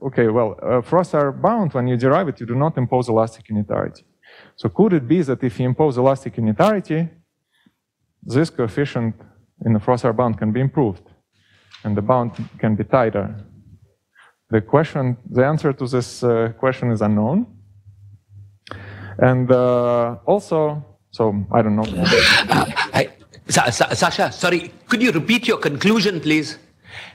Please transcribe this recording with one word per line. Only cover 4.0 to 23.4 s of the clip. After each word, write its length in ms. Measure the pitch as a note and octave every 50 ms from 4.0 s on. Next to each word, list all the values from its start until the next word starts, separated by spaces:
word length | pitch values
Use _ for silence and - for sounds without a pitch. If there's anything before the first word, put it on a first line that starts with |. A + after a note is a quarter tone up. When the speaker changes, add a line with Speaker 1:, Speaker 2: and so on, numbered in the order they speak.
| _ _ _ _ _ - - - - - _
Speaker 1:
So 120 | - - A2+
could 240 | - - F#3+ A3 F3+
it 140 | D#3 B2+
be 160 | A#2 D#3 F#3 D#3
that 200 | C3 B2+ - -
if 140 | B2 - -
you 60 | B2+
impose 300 | B2 B2+ - D#3 D3+ A#2+
elastic 400 | B2 B2+ C3+ C3+ C3 - A#2+ -
unitarity, 720 | - A2+ G#2+ G#2 - E3+ G#3 G#3+ G3 - - D#3 D#3+ E3+ D#3+ - _ _ _ _ _ _ _ _ _ _ _ _ _ _ _ _ _ _ _ _ _ -
this 280 | - A#2 C3+ E3+ -
coefficient 640 | - - B2 G#2+ - - C#3+ C#3 - B2+ A#2 A2+ A2 - - - _ _ _ _ _ _ -
in 80 | A2+ A2+
the 60 | G#2
Froissart 380 | - - B2 A#2+ - B2+ A2
bound 200 | A2 B2+ A#2+ A2 F#2+
can 140 | A2 A2 G#2+
be 80 | B2
improved 420 | C3+ C3 - D#3+ C3+ G#2+ F#2 - - _ _ _ _ _ _ _ _ _ _ _ _ _ - - -
and 120 | G#2+ G#2
the 60 | G#2 G2+
bound 300 | A2+ B2+ B2+ A#2+ A#2 - - A2+ - - -
can 160 | - A2+ G#2+
be 100 | G2+ G#2+
tighter? 520 | - - C3 A#2+ A2+ G2+ G2+ G2 G#2 A2 G#2+ - - - - - - - - _ _ _ _ _ _ _ _ _ _ _ _ _ _
The 100 | A2+ A2
question, 560 | G#2 - - C#3+ E3 - - D3+ C3 B2+ A#2+ - - -
the 140 | - B2 B2+
answer 280 | C#3 D#3+ D3+ - D3 C3+
to 140 | - C3+
this, 380 | A#2+ B2+ B2 A#2+ - - - B2+
uh, 280 | B2 A#2 A2+ A2+ A2+ A2 -
question 320 | - C3 B2+ - - A#2+
is 120 | A2+ G#2 G#2+
unknown. 440 | G#2 G#2+ G#2 G#2+ A#2 D3+ G#3 A#3+ - - - - - - - _ - - - - - - - _ _ - - - - - _ _ - - - - - - - - - - -
And, 320 | - B2+ B2+ B2+ B2+ B2 B2+
uh, 640 | B2 B2 B2 B2 B2 A#2+ A#2+ A#2+ A#2+ A#2+ A#2 A#2+ A2+ -
also, 580 | - F#3 G#3 G3 - E3+ D#3 D#3 D3+ D3 D3+ C#3 - - _ _ _
so 360 | - - A2+ A2 G2+ G2+ G2 - -
I 100 | A#2 A2
don't 140 | G#2+ G#2
know. 80 | G#2+ A2
Speaker 2:
Uh, 800 | G#2+ F#2+ F2+ F2 - - - - - - - - - - - - - - - - - -
I, 160 | - - - - - - _ - -